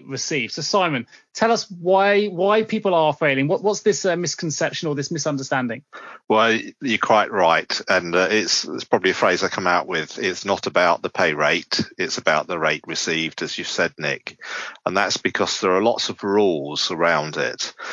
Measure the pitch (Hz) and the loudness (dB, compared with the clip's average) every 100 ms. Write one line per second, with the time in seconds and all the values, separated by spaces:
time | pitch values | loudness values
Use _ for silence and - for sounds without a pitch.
0 | 139 135 - 156 113 - 147 208 175 131 | -10 -8 -4 -4 -4 -6 0 2 2 0
1 | 113 - _ - 226 226 - 175 175 190 | -6 -18 _ 0 2 2 -2 -6 2 4
2 | 202 202 208 170 196 220 220 214 202 170 | 6 4 2 0 2 2 2 -2 2 4
3 | 156 147 156 135 143 190 196 202 214 170 | 2 2 2 2 2 0 0 2 0 2
4 | 190 170 170 - 165 - 160 - 160 143 | 0 0 -2 -4 -6 -2 -4 -2 -4 -4
5 | 139 160 156 139 131 135 123 104 _ - | -4 -4 -4 -4 -2 -2 -2 -6 _ -20
6 | - - - 107 113 113 - - 135 107 | -18 -20 0 4 4 2 -2 -8 -4 -2
7 | - 110 98 104 85 80 - - - 92 | 4 4 4 4 4 4 2 -6 0 0
8 | 87 87 87 107 85 - - 78 - 107 | 2 2 4 2 2 -2 -4 -10 -2 0
9 | 92 85 104 87 95 - 92 87 - 80 | 2 2 2 2 -2 -2 0 0 0 -4
10 | - - 95 85 98 92 95 85 87 85 | -6 -4 -4 -4 -4 -2 0 2 2 2
11 | 87 - 87 73 76 85 - - - - | -2 0 0 2 0 0 -2 -6 -6 -6
12 | 87 - - 76 76 87 78 78 - 80 | -6 -2 0 0 0 -2 -2 -2 -6 -6
13 | - 82 78 - 85 - 87 - 85 - | -4 -2 -4 -6 -8 -8 -6 -2 -2 -2
14 | 73 67 - - - - - - - 92 | -6 -6 -10 -16 -12 -10 -12 -8 -2 0
15 | 98 - 98 - 98 - 95 92 113 - | 0 -2 -4 -2 -2 0 2 2 2 0
16 | - 95 101 101 101 78 71 73 - 85 | -4 -4 0 2 2 0 -4 -4 -4 0
17 | 85 78 76 78 62 - - - - | 2 2 -2 -4 -4 -4 -10 -10 -12